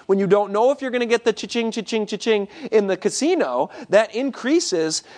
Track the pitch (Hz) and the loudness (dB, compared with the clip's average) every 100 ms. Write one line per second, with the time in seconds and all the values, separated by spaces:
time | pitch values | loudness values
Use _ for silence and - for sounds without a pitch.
0 | - 196 196 202 202 202 247 277 262 240 | 0 2 4 4 2 2 2 0 -2 -4
1 | 233 233 233 - 202 240 226 226 190 220 | 0 0 0 -4 -4 -4 -2 -4 -4 -4
2 | 208 202 233 214 196 - 254 214 196 185 | -4 -4 0 0 -2 -10 0 2 2 0
3 | 202 - 294 359 156 123 165 - 269 202 | -2 0 0 0 0 -2 -4 -8 0 2
4 | 220 220 269 - 247 330 - 180 160 156 | 2 -2 -4 -4 0 0 0 -2 -2 -4
5 | - | -8